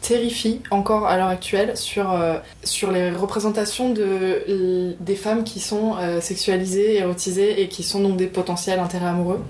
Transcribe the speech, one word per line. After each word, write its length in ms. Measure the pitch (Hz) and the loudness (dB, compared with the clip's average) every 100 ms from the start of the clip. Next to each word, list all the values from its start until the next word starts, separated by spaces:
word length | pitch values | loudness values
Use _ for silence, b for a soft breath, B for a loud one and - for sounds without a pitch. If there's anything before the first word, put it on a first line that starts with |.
terrifie 600 | - 240 233 233 220 226 - | 0 2 2 0 -2 -2 0
encore 340 | 196 202 214 196 | 0 2 2 4
à 100 | 185 | 2
l'heure 120 | 185 | 2
actuelle 500 | 185 - 196 220 - | 0 0 0 0 -2
sur, 340 | - 208 196 | -4 -2 0
euh, 260 | 180 165 160 B - | 2 0 -2 B -10
sur 280 | - - 196 | -6 -2 0
les 200 | 185 180 | 2 0
représentations 800 | 175 196 220 214 220 208 - 254 | 0 -2 0 0 0 -2 0 0
de, 500 | 220 196 190 185 185 - | 2 0 0 0 0 0
l-, 500 | 196 185 180 180 175 | 0 2 0 -2 -4
des 160 | 175 196 | -4 -2
femmes 280 | 214 226 | 0 0
qui 160 | 220 190 | -2 -6
sont, 360 | - 208 220 180 | -4 0 0 0
euh, 220 | 175 170 | -2 -2
sexualisées, 760 | 170 185 - 185 185 190 214 208 | -2 -2 0 2 2 2 4 4
érotisées 640 | 185 180 - 185 202 202 | 2 -2 -2 2 2 2
et 60 | 190 | -2
qui 160 | - | -4
sont 160 | 170 196 | -4 0
donc 180 | 196 185 | 2 2
des 80 | 185 | 0
potentiels 540 | - - 175 - 185 | 0 -2 -2 0 0
intérêts 260 | 180 180 175 | 0 -2 0
amoureux. 340 | 175 175 202 | 0 0 -2